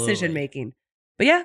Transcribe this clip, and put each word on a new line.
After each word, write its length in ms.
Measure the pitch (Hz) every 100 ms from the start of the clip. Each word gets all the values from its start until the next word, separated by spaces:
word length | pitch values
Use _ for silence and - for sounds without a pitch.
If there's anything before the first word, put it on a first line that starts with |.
| 117
Bad 60 |
decision 200 | 104 175
making. 400 | 156 139 139 120 - _ _ _ -
But 100 | 254
yeah, 160 | 349